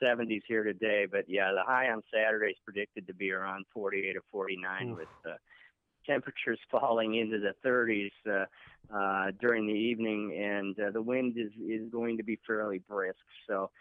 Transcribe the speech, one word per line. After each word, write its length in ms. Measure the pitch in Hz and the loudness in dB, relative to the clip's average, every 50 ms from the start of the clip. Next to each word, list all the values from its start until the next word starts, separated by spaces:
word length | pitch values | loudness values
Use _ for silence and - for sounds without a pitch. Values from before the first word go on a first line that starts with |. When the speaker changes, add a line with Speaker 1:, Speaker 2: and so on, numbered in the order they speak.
Speaker 1:
seventies 420 | 131 123 120 120 117 110 110 101 - - | 2 4 4 4 2 0 -2 -2 -2 0
here 160 | 117 110 107 | 0 2 2
today, 420 | 107 98 90 110 110 104 104 101 92 | 2 0 0 2 2 4 4 2 2
but 140 | 98 98 95 - | 0 -2 -2 0
yeah, 240 | 92 98 95 95 | 2 2 2 4
the 120 | 98 95 92 | 4 2 2
high 240 | 117 131 127 131 127 | 2 2 4 4 2
on 120 | 113 110 - - - | 0 -2 -4 -2 2
Saturday 380 | 110 110 110 110 107 107 104 | 2 4 4 4 4 2 0
is 60 | - - - | 0 -2 -10
predicted 440 | - 98 101 104 - - 110 92 92 | -8 -6 -6 -6 -4 -6 -12 -10 -10
to 60 | 92 | -8
be 180 | 92 101 95 | -4 -2 -2
around 340 | 95 92 95 98 95 98 98 _ - | 0 -2 -2 -4 -6 -6 -10 _ -8
forty-eight 420 | 113 101 98 101 98 95 95 92 | -4 -4 -2 -2 0 -2 -2 -4
or 80 | 92 - _ | -4 -8 _
forty-nine 600 | - 101 95 95 95 90 90 92 95 95 92 120 | -6 -4 -4 -4 -4 -6 -4 -4 -4 -4 -4 -6
Speaker 2:
Oof. 80 | 113 87 | -6 -8
Speaker 1:
with, 80 | 80 - - - - | -10 -14 -14 -14 -12
uh, 100 | 82 80 - _ _ - - - - _ _ _ _ _ _ - | -12 -12 -12 _ _ -20 -20 -20 -20 _ _ _ _ _ _ -2
temperatures 540 | - 143 127 - 139 - - - 123 113 - - - | 0 0 0 0 -4 -8 -6 -2 -2 -2 -2 -4 -2
falling 440 | - 113 135 127 117 113 113 110 110 | 0 2 4 4 4 4 2 2 2
into 240 | 117 113 107 110 104 | 0 0 0 0 0
the 140 | 104 98 95 _ - | -2 -2 -4 _ 0
thirties, 480 | 131 123 123 117 113 110 101 101 101 - - - 110 | 2 4 4 4 4 2 0 0 -4 -8 -10 -4 -2
uh, 160 | 101 98 98 - _ - - - - - _ - 107 | 0 0 0 -2 _ -18 -20 -20 -20 -20 _ -8 -2
uh, 360 | 101 98 98 95 98 95 95 95 101 | 0 0 2 2 2 0 0 -2 0
during 260 | 120 120 117 110 107 107 | 2 2 4 4 2 2
the 60 | 107 | 2
evening, 640 | 104 113 120 120 110 113 110 107 104 104 101 80 90 | 2 2 0 0 0 0 -2 0 -2 -2 -4 -4 -2
and, 380 | 104 101 101 101 98 98 92 104 | -2 -2 -2 -2 -2 -4 -2 -2
uh, 120 | 104 101 | -2 -2
the 100 | 104 113 | -2 -2
wind 340 | 113 120 127 131 127 123 113 117 | -2 0 0 0 0 0 -2 -2
is, 140 | 113 104 104 113 92 95 | -4 -6 -6 -8 -6 -4
is 220 | 110 110 110 113 | -4 -4 -4 -4
going 260 | 117 117 117 117 113 110 | -4 -2 -2 -2 -2 -2
to 60 | 107 | -2
be 160 | 110 110 - - - | -4 -4 -6 -2 -2
fairly 340 | 110 107 107 107 98 92 90 - | -2 -2 0 -2 -4 -6 -6 -6
brisk. 300 | 104 101 95 92 92 _ _ _ - - - | -4 -2 -2 -2 -4 _ _ _ -20 -20 -8
So, 240 | - 101 98 95 - _ - | -4 -2 -2 -2 -4 _ -14